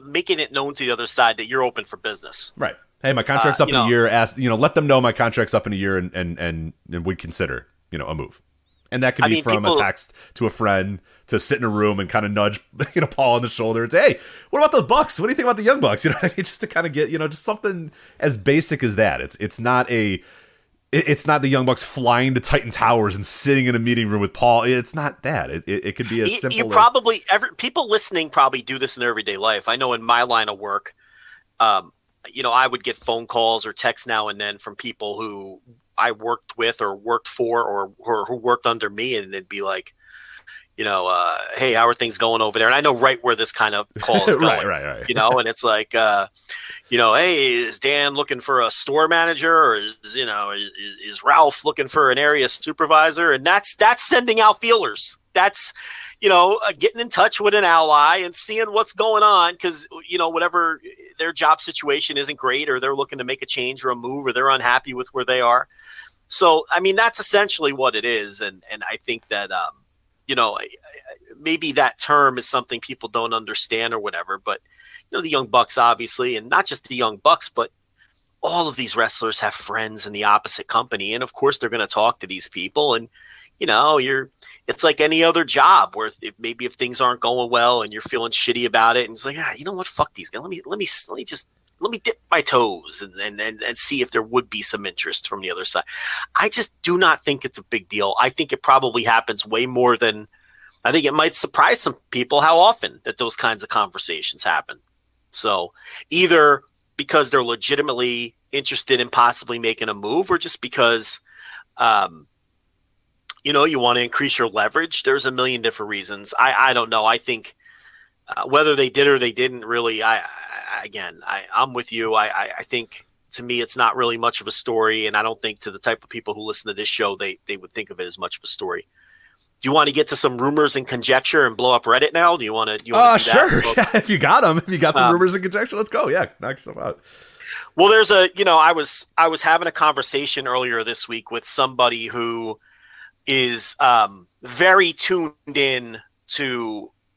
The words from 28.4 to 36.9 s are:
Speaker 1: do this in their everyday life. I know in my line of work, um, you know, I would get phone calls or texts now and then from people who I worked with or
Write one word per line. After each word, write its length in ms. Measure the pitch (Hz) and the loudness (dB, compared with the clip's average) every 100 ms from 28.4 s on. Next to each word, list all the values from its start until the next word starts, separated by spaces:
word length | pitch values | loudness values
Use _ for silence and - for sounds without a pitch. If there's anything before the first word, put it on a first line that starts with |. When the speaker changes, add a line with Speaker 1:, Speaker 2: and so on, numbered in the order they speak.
| 135 131 | 2 2
Speaker 1:
do 160 | 120 135 | -6 -6
this 180 | 131 127 | -4 -2
in 40 | |
their 100 | 120 | -2
everyday 260 | 110 104 98 | -2 -4 -2
life. 320 | 110 104 113 | 0 0 -2
I 60 | 123 | -2
know 180 | 131 | -2
in 80 | 113 | -2
my 220 | 113 120 | 0 0
line 260 | 123 117 107 | 2 0 0
of 80 | 101 | -4
work, 380 | 104 101 - - _ _ - - _ - | -6 -6 -8 -20 _ _ -20 -20 _ 0
um, 340 | 110 98 87 _ _ _ - | 2 0 -2 _ _ _ -16
you 80 | 131 | -6
know, 100 | 123 | 0
I 140 | 120 131 | 2 2
would 180 | 123 | 0
get 140 | 120 - | -6 -6
phone 300 | - 117 117 | -4 -4 -2
calls 400 | 117 113 113 110 | 0 2 0 -4
or 60 | |
texts 340 | - 117 - 123 | -4 -4 -4 -4
now 220 | 110 104 | -4 -4
and 120 | 101 | -6
then 160 | 104 101 | -8 -10
from 180 | 110 98 | -14 -14
people 460 | 123 - 104 104 | -14 -10 -10 -8
who 400 | 110 101 95 92 _ 117 _ - | -10 -10 -16 -18 _ _ _ -4
I 180 | 117 | -2
worked 440 | 107 113 117 - - | -2 -4 -6 -8 -4
with 240 | 117 - | -4 -2
or 140 | 104 | -6